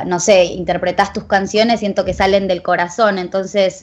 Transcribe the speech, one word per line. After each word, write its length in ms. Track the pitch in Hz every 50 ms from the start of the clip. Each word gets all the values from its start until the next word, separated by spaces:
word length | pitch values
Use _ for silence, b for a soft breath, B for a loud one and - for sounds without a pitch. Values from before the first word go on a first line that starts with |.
| -
no 140 | 180 180 175
sé, 240 | - 220 202 185 175
interpretás 680 | 175 - 190 170 180 175 170 180 180 175 202 202 202 -
tus 100 | 220 -
canciones, 560 | - 208 190 196 185 - 208 220 240 233 214
siento 240 | 214 196 185 196 180
que 80 | 185
salen 340 | 180 - 196 190 196 196 196
del 160 | 185 180 175
corazón, 560 | - 180 180 175 175 170 - - 226 208 196 185
entonces 560 | 180 175 190 196 190 190 - 202 190 180 185 -